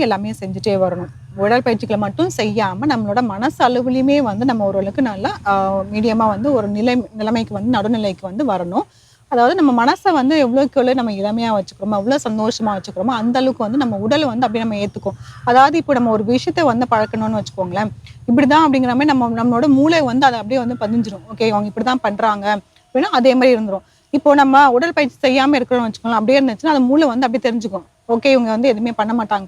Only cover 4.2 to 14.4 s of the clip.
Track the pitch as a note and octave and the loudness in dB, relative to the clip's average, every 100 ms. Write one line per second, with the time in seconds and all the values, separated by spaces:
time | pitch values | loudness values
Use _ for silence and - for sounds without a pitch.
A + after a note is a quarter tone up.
4.2 | A#3+ G3+ B3+ A3+ G3 G3 G3 A#3+ B3+ F#3+ | 0 -2 -2 0 -2 -2 -4 -2 -2 -2
5.2 | C4 G#4 G3+ G3 F#3+ G3 G3 G#3+ A3+ A3 | -6 -4 -2 0 0 -2 -4 -2 0 2
6.2 | A3 G3+ C4 B3+ G3+ G#3 B3 B3 - A3 | 0 0 0 0 0 -2 0 0 -2 -6
7.2 | G#3+ A#3 A3+ G#3 G#3+ A#3 G#3 A#3 G#3 F3+ | -2 -2 -4 -4 -2 0 0 -2 -2 -6
8.2 | F#3+ G3+ C#4 F#3 F3 G#3+ G#4 _ _ _ | -8 -4 -2 -2 -2 -4 -6 _ _ _
9.2 | - B3 A#3+ F#4 C#4+ A#3+ B3 F#4 - D#4 | -4 2 2 4 2 2 2 0 0 2
10.2 | C4 D#4 B3 C4 C#4 C#4 B3+ C4 A#3 G3 | 2 2 2 2 0 0 0 0 -2 -4
11.2 | G3+ A3+ A#3 G#3 F#3 - G3+ G#3 G#3 C#4 | -4 -2 -2 -2 -4 -8 -4 -2 0 -2
12.2 | A#3 G#3+ A3 - A3 G3 - E3 A3 A#3+ | -2 -2 -2 -2 -4 -4 -8 -6 -4 -2
13.2 | A3+ B3+ C4 B3 G#3+ C4+ A#3+ G3 A3 D4 | 0 0 0 -2 -2 -2 -2 -2 0 0
14.2 | C#4+ A3+ | 0 -2